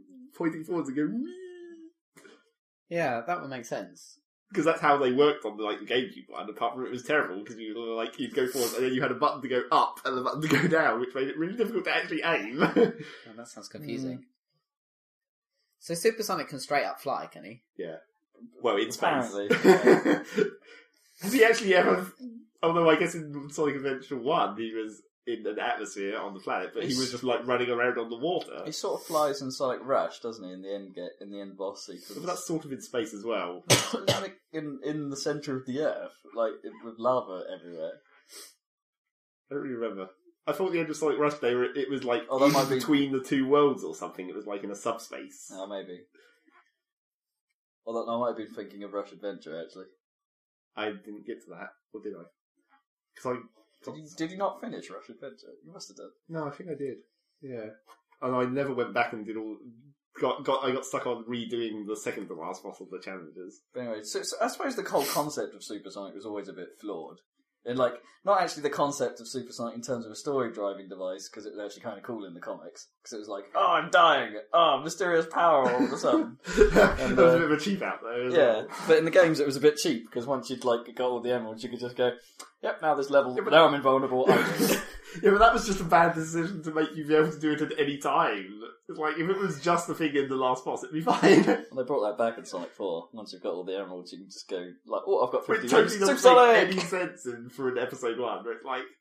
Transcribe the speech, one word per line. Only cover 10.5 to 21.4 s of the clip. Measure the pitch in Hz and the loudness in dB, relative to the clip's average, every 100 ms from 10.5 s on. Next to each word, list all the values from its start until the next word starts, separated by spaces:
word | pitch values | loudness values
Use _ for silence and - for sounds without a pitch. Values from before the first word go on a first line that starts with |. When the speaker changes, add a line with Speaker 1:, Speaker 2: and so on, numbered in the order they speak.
| - 170 | 2 4
Speaker 1:
down, | 160 143 113 | 4 4 0
which | 127 | -2
made | 135 135 | -4 -4
it | 151 | -4
really | 170 240 | -4 -2
difficult | 214 196 165 | -2 -2 -2
to | 156 | -2
actually | 175 160 | -2 -2
aim. | 165 156 104 135 | 0 -2 -2 0
<laughs> | |
Speaker 2:
Oh, | 170 - 220 - 147 - 113 110 | 2 4 4 2 -12 -18 -18 -18
that | 120 | -16
sounds | 107 98 | -16 -16
confusing. | 107 - 131 131 127 | -14 -10 -8 -8 -10
Speaker 3:
Mm. | 127 _ _ _ _ _ _ _ _ _ _ _ _ _ _ _ | -14 _ _ _ _ _ _ _ _ _ _ _ _ _ _ _
Speaker 2:
So | - | -8
Supersonic | 170 226 220 202 175 - | 0 2 2 -2 -4 -4
can | 135 | -10
straight | - 143 | -2 0
up | 95 - | 0 -4
fly, | 139 98 80 | -6 -6 -6
can | 82 | -14
he? | 92 123 _ - | -18 -18 _ -12
Speaker 1:
Yeah. | 85 80 - _ _ _ 117 - | -10 -12 -16 _ _ _ -20 -4
Well, | 117 101 | 0 0
in | 113 | 0
space. | - - 143 117 | 0 0 0 -2
Speaker 3:
Apparently, | 101 202 - | -2 0 6
yeah. | - - - - - - - | 8 8 8 6 4 0 -2
Speaker 1:
<laughs> | - - - - - _ _ _ - | -2 -2 -4 -20 -20 _ _ _ -10
Has | 190 | -2
he | 254 | 6